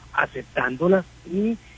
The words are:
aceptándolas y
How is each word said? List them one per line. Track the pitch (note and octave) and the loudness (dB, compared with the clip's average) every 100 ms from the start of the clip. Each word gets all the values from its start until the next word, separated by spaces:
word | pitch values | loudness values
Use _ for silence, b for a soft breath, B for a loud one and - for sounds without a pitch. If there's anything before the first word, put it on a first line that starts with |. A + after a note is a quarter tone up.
| - | -8
aceptándolas | - - C3 B2 - B2 B2+ F3 F#3+ F3 - - | -4 -4 -6 -8 -4 -4 0 2 2 0 -12 -6
y | F#3 A3 A3+ b | -2 -2 -4 b